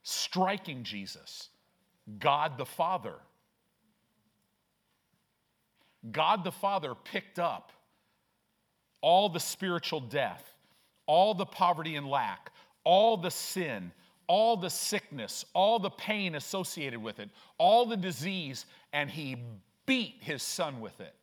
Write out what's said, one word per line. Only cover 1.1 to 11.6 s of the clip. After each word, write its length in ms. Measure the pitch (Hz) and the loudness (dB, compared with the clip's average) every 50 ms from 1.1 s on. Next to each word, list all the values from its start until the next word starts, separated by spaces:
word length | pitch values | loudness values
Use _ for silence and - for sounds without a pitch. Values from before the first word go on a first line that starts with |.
| - - - - - - - - _ _ _ _ _ _ _ _ _ _ _ - 107 101 | -14 -16 -16 -18 -16 -16 -18 -18 _ _ _ _ _ _ _ _ _ _ _ -16 -14 0
God 380 | - 147 143 147 151 160 139 | 2 2 4 4 2 -2 -4
the 80 | 120 131 | -6 -10
Father. 500 | - - - 160 170 185 165 113 107 76 64 - _ _ _ _ _ _ _ _ _ _ _ _ _ _ _ _ _ _ _ _ _ _ _ _ _ _ _ _ _ _ _ _ _ _ _ _ _ _ _ _ _ _ _ _ _ _ _ _ _ _ _ _ _ _ _ - 113 | -8 -2 -2 0 0 0 -4 -6 -10 -12 -12 -20 _ _ _ _ _ _ _ _ _ _ _ _ _ _ _ _ _ _ _ _ _ _ _ _ _ _ _ _ _ _ _ _ _ _ _ _ _ _ _ _ _ _ _ _ _ _ _ _ _ _ _ _ _ _ _ -14 -6
God 320 | 107 151 156 165 214 185 170 | 0 2 4 4 4 2 0
the 80 | 185 | -6
Father 420 | 175 - - 196 202 190 147 135 120 | -4 -2 0 0 0 0 -2 -4 -8
picked 460 | - _ - - - - - _ 180 | -10 _ -8 -8 -8 -8 -6 _ -2
up 320 | 170 160 117 85 - - - _ _ _ _ _ _ _ _ _ _ _ _ _ _ _ _ _ _ _ _ _ _ _ _ _ | -2 -2 -2 -4 -12 -18 -20 _ _ _ _ _ _ _ _ _ _ _ _ _ _ _ _ _ _ _ _ _ _ _ _ _
all 300 | - 151 170 190 208 202 | 4 6 6 6 6 2
the 100 | 165 170 | -2 -4
spiritual 600 | - - - - 196 185 175 165 - - 170 151 | -6 -6 -6 -4 -2 -2 -2 -2 -2 -4 -4 -4
death, 520 | 135 113 123 147 131 104 87 80 - - - _ _ _ _ _ _ _ _ _ _ | -6 -4 -2 -2 -2 -2 -4 -8 -14 -20 -20 _ _ _ _ _ _ _ _ _ _
all 280 | - 151 170 190 214 208 | 4 6 6 6 6 4
the 120 | 175 196 | 0 -2
poverty 500 | - - - | -4 0 2